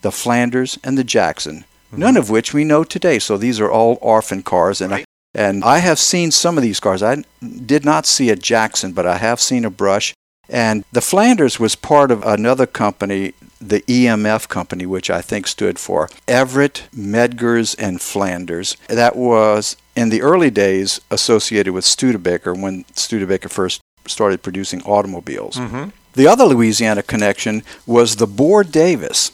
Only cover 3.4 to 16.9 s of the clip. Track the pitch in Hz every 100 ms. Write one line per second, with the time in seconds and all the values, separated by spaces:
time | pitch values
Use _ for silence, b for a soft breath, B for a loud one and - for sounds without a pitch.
3.4 | 117 113 104 110 113 117 113 110 - 95
4.4 | - 90 87 101 92 98 - _ _ -
5.4 | 101 98 104 147 180 156 - 180 170 -
6.4 | 170 165 120 98 104 95 107 143 - _
7.4 | 120 - 120 147 143 156 156 - 127 101
8.4 | - 113 110 - 95 87 90 90 110 120
9.4 | - 127 113 95 98 98 - - _ _
10.4 | _ 123 113 107 - 120 - 185 226 233
11.4 | 135 - 113 - - 147 139 113 101 107
12.4 | 113 131 127 - 107 - 101 98 98 -
13.4 | - _ 104 104 - 123 123 110 107 107
14.4 | - 101 90 92 92 92 - 87 - 107
15.4 | 92 - 98 92 - 95 87 - - 123
16.4 | 131 131 139 - -